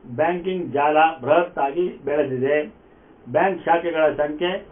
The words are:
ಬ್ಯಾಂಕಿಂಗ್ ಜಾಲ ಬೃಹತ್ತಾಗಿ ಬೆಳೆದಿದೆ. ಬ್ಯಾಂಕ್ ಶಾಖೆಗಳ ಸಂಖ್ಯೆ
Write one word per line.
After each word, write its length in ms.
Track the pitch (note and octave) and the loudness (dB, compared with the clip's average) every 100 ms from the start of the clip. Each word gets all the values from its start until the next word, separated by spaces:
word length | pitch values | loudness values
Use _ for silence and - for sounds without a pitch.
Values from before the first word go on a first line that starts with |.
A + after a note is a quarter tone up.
| - | -12
ಬ್ಯಾಂಕಿಂಗ್ 640 | B2 E3 F3+ F#3 F#3 D#3+ | -2 -2 0 -4 -6 -4
ಜಾಲ 240 | C3+ D3 D3+ D#3+ D#3+ | 0 2 4 2 0
ಬೃಹತ್ತಾಗಿ 640 | B2+ D#3+ F3 - C#3 E3 F3+ - | 2 2 2 -2 -2 -2 -4 -4
ಬೆಳೆದಿದೆ. 680 | C3+ D3 C#3 B2+ C3+ D3+ D3+ - - - - - A#2+ | -4 0 0 0 0 0 -2 -12 -20 -20 -20 -20 -2
ಬ್ಯಾಂಕ್ 360 | D3 F#3+ F3 | 0 2 0
ಶಾಖೆಗಳ 480 | D#3+ E3+ E3+ D#3+ D#3 | 0 0 0 2 2
ಸಂಖ್ಯೆ 540 | C#3 D3 D3+ F3 G3+ - | 2 -4 -2 -4 -4 -10